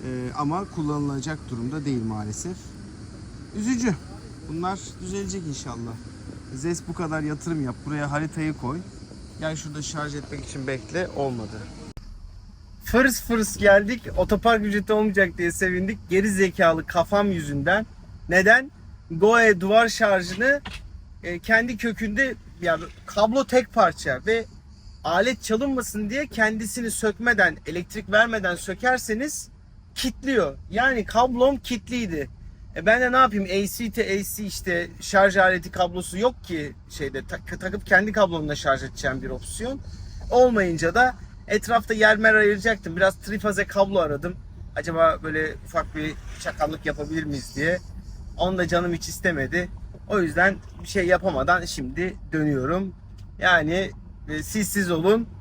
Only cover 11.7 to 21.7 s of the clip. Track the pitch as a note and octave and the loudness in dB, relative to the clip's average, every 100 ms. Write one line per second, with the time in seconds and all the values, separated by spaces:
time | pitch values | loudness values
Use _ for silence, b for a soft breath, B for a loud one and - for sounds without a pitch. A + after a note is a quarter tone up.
11.7 | - - - - - - - - - - | -14 -14 -14 -14 -16 -16 -18 -20 -20 -20
12.7 | - - A3+ C4 A#3+ - A#3 G#3+ - G3+ | -16 0 4 4 2 -2 0 0 4 6
13.7 | G3 G3+ A#3+ - - F#3 G#3 A#3 A3+ G#3 | 6 6 -6 -6 -2 0 2 4 2 2
14.7 | G3+ G3 G#3+ G#3+ G3 F#3 E3+ E3+ E3 F#3 | -2 0 2 2 4 2 2 -4 0 -2
15.7 | F3+ F#3+ G#3+ - F3+ G#3 G3 F#3+ F3+ E3+ | 0 -2 -4 0 2 2 2 2 4 4
16.7 | D#3+ D#3 F3+ E3 G3+ G3+ F3 D3 C#3+ C#3 | 4 0 0 2 2 2 0 -2 -2 2
17.7 | G3+ A3 - - - - F3 F#3+ A#3+ C4+ | 2 0 -12 -18 -16 2 4 8 6 4
18.7 | - - - - E3 G3+ A#3 A3+ F#3+ F#3+ | -14 -20 -20 -8 4 6 8 8 6 6
19.7 | A3 A3+ - A3 F#3+ F3 F#3 B3 C#4+ - | 6 6 4 4 4 0 0 2 2 0
20.7 | - - - - - E3+ F3 - A3+ A#3+ | -12 -14 -16 -18 -12 -8 -8 2 4 4